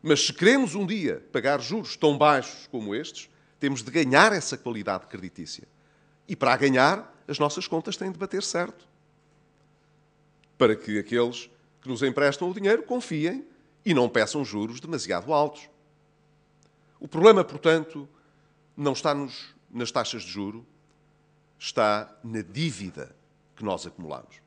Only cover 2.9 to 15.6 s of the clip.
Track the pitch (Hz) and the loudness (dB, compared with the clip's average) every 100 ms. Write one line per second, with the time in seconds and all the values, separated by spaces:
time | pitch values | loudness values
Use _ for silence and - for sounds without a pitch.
2.9 | 107 165 - - _ _ _ 143 135 110 | -6 -8 -16 -20 _ _ _ -4 -4 -2
3.9 | 156 135 139 214 196 - 127 123 110 101 | 0 6 8 8 6 -4 -8 -6 -6 -4
4.9 | 95 - 101 92 - 78 - - _ _ | -4 -6 -14 -14 -12 -14 -14 -18 _ _
5.9 | _ _ _ - 180 127 127 139 127 139 | _ _ _ -14 0 2 4 4 6 4
6.9 | 196 - _ - 147 147 185 - 165 165 | 4 -6 _ -12 -2 -2 -2 -4 -4 -4
7.9 | 185 190 170 196 185 - 170 175 - _ | -8 -8 -8 -8 -6 -4 -4 -6 -10 _
8.9 | _ _ _ _ _ _ _ _ _ _ | _ _ _ _ _ _ _ _ _ _
9.9 | _ _ _ _ _ _ _ 120 107 - | _ _ _ _ _ _ _ 4 4 -2
10.9 | 104 101 120 120 120 - _ _ _ 131 | -6 -2 0 0 -2 -16 _ _ _ -12
11.9 | 117 135 143 147 147 180 185 196 226 226 | -2 -2 2 2 2 -6 -2 0 0 0
12.9 | 247 - 156 156 262 - _ _ _ 214 | -6 -4 -4 -4 -4 -12 _ _ _ 0
13.9 | 147 120 120 107 151 123 104 110 123 156 | 2 4 2 0 -2 -6 -6 -8 -10 -10
14.9 | 147 92 90 110 151 151 - | -10 -4 -6 0 0 0 -4